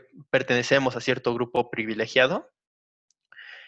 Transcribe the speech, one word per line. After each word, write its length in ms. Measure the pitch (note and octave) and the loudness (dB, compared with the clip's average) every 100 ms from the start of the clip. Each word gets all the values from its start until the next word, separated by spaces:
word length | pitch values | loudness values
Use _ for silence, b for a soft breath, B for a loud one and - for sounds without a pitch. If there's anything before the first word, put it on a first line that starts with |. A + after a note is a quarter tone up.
| _ - - | _ -20 -2
pertenecemos 640 | C3 B2+ B2 A#2+ C#3 C3 B2 | -2 2 0 4 2 2 -2
a 60 | |
cierto 300 | - B2 - A#2+ | -4 -2 -2 -2
grupo 340 | A#2+ B2 A#2+ | -2 -2 -2
privilegiado 800 | - A2 G#2+ A2+ C3 C3 G3 - _ _ _ _ _ _ _ _ B B B | -4 -6 -4 0 2 2 0 -8 _ _ _ _ _ _ _ _ B B B